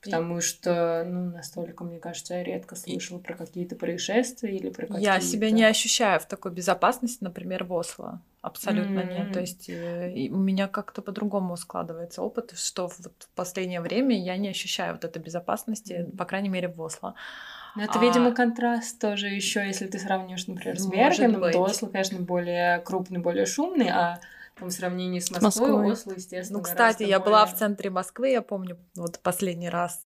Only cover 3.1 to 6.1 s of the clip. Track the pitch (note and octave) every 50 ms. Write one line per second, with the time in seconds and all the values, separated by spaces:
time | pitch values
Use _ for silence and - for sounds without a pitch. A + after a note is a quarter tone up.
3.1 | F3+ F3+ F3+ - E3+ - E3+ D#3+ - F3+ F3 F3 - - - E3 E3+ E3+ - -
4.1 | G3 A#3 B3 A#3+ - - - G#3 G3 F#3+ F#3 F#3+ F#3 - - - G#3 F3 G3+ G#3
5.1 | F#3+ F#3 F3+ F3+ F3 G#3+ G#3 A3 A3 A3 A3+ A3 A3 - - A3 - - A#3+ G#3